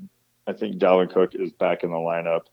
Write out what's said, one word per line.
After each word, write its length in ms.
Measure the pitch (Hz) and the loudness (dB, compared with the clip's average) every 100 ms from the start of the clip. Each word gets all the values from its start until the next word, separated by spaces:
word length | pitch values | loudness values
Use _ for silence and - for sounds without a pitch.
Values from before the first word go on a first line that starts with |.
| 95 _ _ _ - | -14 _ _ _ -10
I 40 | |
think 260 | 95 107 90 | -6 -6 0
Dalvin 320 | 92 92 90 | 4 4 4
Cook 240 | 95 92 92 | 2 0 -2
is 160 | 90 | -8
back 320 | - 90 87 | -2 -2 0
in 60 | 87 | -4
the 60 | 82 | -4
lineup. 460 | 82 85 82 82 - | -4 -4 -2 -4 -4